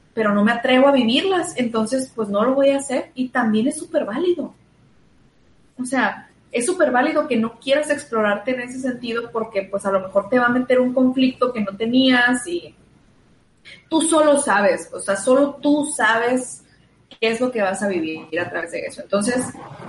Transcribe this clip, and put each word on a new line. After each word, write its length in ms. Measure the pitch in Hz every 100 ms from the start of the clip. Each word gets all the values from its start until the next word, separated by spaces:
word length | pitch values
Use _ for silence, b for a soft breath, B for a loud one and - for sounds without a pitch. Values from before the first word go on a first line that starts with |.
| _
pero 200 | - 214
no 100 | 202
me 100 | 208
atrevo 340 | - 254 254 277
a 40 |
vivirlas, 600 | 277 226 269 381 370 - -
entonces, 540 | 233 226 220 262 262 -
pues, 140 | 202
no 140 | 202 240
lo 100 | 269
voy 140 | 277
a 60 | 277
hacer", 340 | 269 262 -
y 160 | - 254
también 380 | 254 226 214 254
es 100 | 302
súper 280 | 339 311 202
válido. 480 | 240 359 330 - - _ _ _ _ _ _ _ _ _ _ _ -
O 80 | 254
sea, 440 | 262 208 - - _ _
es 140 | 240 247
súper 260 | 349 285
válido 360 | 247 294 302 294
que 80 | 226
no 240 | 226 -
quieras 300 | 262 285 302
explorarte 640 | 285 - 226 208 202 262
en 100 | 254
ese 180 | 247 262
sentido 500 | 262 240 233 226 233
porque, 320 | 226 220 202
pues, 220 | 196 202 202
a 60 |
lo 80 | 190
mejor 280 | 185 196 196
te 100 | 254
va 60 | 240
a 40 |
meter 300 | 247 254 254
un 140 | 254
conflicto 580 | 254 254 262 262 - 254
que 100 | 247
no 140 | 202 202
tenías 720 | 226 254 262 254 247 254 -
y 260 | 349 - - _ _ _ _ _ _ _ _ B B _
tú 120 | 320
solo 380 | 320 320 302 277
sabes, 500 | - - 202 175 -
o 60 | -
sea, 160 | - 196
solo 380 | - 269 285 -
tú 240 | 294 294 294 -
sabes 680 | 220 226 240 254 254 - b b b _ _ -
qué 120 | 226
es 100 | 226
lo 100 | 254
que 100 | 233
vas 200 | 190 190
a 60 | 202
vivir 520 | 180 160 160 156 165
a 100 | 175
través 220 | 175 165
de 100 | 165
eso. 200 | - -
Entonces, 440 | - 202 214 254 - - - -